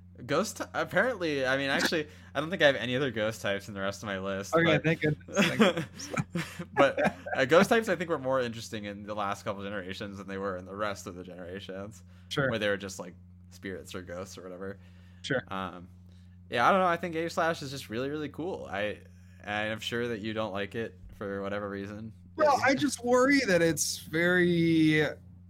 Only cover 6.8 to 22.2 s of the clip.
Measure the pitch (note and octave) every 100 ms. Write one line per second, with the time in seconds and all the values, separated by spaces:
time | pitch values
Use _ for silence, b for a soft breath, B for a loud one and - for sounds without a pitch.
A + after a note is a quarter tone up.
6.8 | C#3 - D3+ - - - C3 D#3+ G3 A#3
7.8 | G#3+ E3+ E3+ D#3 C3 C3 A#2+ A#2 G#2+ A2+
8.8 | G#2 G2+ G#2 G#2+ G2+ G2+ - G2 G2 G#2
9.8 | F2+ F#2+ G#2 G2 F#2+ F#2+ G2 F#2 F#2 G2
10.8 | G#2 F#2+ G#2 F2+ F2+ F2 F2 F#2+ F#2+ F#2
11.8 | G2+ - - B B - C3+ A2+ G#2 G2+
12.8 | G2 F#2 F#2 F2+ - - - - G2 F#2
13.8 | - F#2+ F2+ F2 F#2 - F2+ F2+ G2 F#2+
14.8 | B B B B - C3 - F#2+ F#2 F2
15.8 | F2 - - B B B - A#2+ B2+ F#3+
16.8 | F#3 E3+ F3+ D#3+ E3 F3 E3 E3 C#3+ C3+
17.8 | A#2 G#2+ C3+ D3+ D3 - E3 F3+ C2+ F#2
18.8 | G#2 G2 F2+ - - - - G#2 G#2+ A2
19.8 | - A#2+ A#2+ A2+ G#2+ G#2+ A2 F#2+ G2+ A#2
20.8 | A2 F#2 F2+ - G2+ G2 G2 G2+ G#2 G2
21.8 | G2 G#2 A2 -